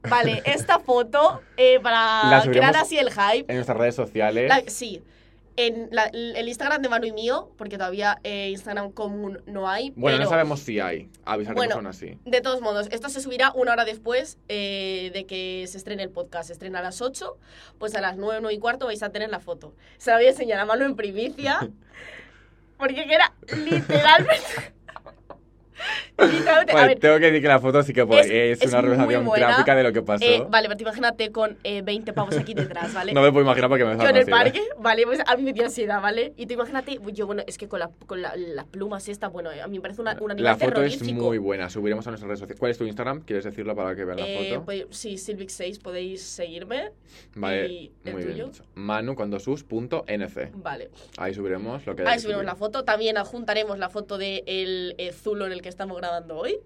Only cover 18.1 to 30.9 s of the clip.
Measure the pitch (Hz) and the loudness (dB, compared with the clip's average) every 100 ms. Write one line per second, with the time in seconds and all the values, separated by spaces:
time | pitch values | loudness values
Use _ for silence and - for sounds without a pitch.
18.1 | 185 208 220 220 208 233 262 254 208 208 | -4 -4 -4 -4 -2 -2 -2 -4 -6 -6
19.1 | 208 214 180 175 170 151 _ _ _ 247 | -6 -6 -8 -8 -12 -12 _ _ _ 4
20.1 | 233 254 262 240 202 208 226 277 214 208 | 8 8 6 -2 -2 0 2 0 -2 -6
21.1 | 190 254 285 277 320 - - _ - - | -4 -6 -4 -2 -2 -4 -12 _ -20 -20
22.1 | - - - _ _ _ _ - 269 294 | -20 -20 -20 _ _ _ _ -4 -4 0
23.1 | 320 349 _ - 311 302 - - 294 294 | 4 4 _ -10 -6 -2 -2 2 4 8
24.1 | 330 - 622 - - - _ - - - | 6 6 0 0 -10 -12 _ -20 -20 -20
25.1 | - _ - _ _ _ - 740 - - | -20 _ -20 _ _ _ -10 -6 -6 -8
26.1 | - - 320 - 320 359 156 135 131 151 | 4 6 6 6 6 6 6 6 8 6
27.1 | 156 165 156 143 135 131 143 143 120 117 | 8 6 6 6 6 6 4 4 2 8
28.1 | 113 113 113 120 117 127 123 - 123 117 | 8 8 4 2 2 4 4 4 4 4
29.1 | 123 120 - 120 240 - 135 123 110 117 | 2 2 4 6 6 6 6 6 2 0
30.1 | 104 240 240 151 220 214 214 220 | 2 4 4 4 2 2 -4 -6